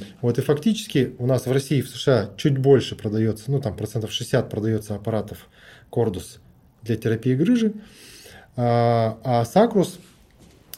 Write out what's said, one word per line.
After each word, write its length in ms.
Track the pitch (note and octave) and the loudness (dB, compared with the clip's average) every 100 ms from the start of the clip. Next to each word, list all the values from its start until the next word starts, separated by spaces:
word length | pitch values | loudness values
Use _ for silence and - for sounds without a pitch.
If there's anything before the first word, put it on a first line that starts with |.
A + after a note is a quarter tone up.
| - - | -2 -4
Вот 180 | A#2+ A#2+ | -2 0
и 40 | |
фактически 720 | B2+ D3 A3+ G#3+ - C3+ A#2 - | 0 0 0 -2 -2 -2 -2 -2
у 80 | B2 | -2
нас 200 | B2 B2 | 0 0
в 60 | |
России 260 | C3+ - C#3+ | -2 0 -2
и 40 | |
в 60 | A#2+ | -2
С 60 | |
Ш 180 | - C#3+ | -2 2
А 220 | A#2+ F#2+ - | 2 0 -2
чуть 200 | D3+ C3+ | 0 2
больше 380 | C3+ C3 - | 6 6 4
продается, 560 | G2+ A2 G#2+ A2 G#2 - | -6 -4 0 0 -2 -4
ну, 100 | C#3 | -4
там 140 | G#2+ F#2 | -4 -6
процентов 360 | G#2+ A#2 G#2+ | -6 -6 -6
шестьдесят 360 | - A2+ B2+ - | -6 -2 0 0
продается 460 | A2 A2 G#2+ G#2+ | -4 -2 -2 -4
аппаратов 540 | G2+ A2+ G#2+ G2+ F2 - _ - - - | -8 -4 -4 -4 -12 -18 _ -20 -20 -6
Кордус 480 | A#2+ A2 F2+ - - - _ _ _ | -2 -2 -2 -10 -18 -20 _ _ _
для 140 | - A2 | -6 -4
терапии 380 | A2+ A2+ B2+ C3 | -2 -2 0 2
грыжи, 380 | F#3 A#3+ A3 - - - - - - - - - | 2 2 2 -2 -12 -20 -20 -20 -20 -20 -12 -2
а, 600 | A#2+ A#2+ A#2 A#2 A2+ - | 2 4 4 4 2 -2
а 220 | B2+ A#2+ | 0 0
Сакрус, 560 | A#2 F#3 A#3 G#3 D#3+ - - - _ _ - - _ | 2 4 4 2 0 -4 -20 -20 _ _ -20 -20 _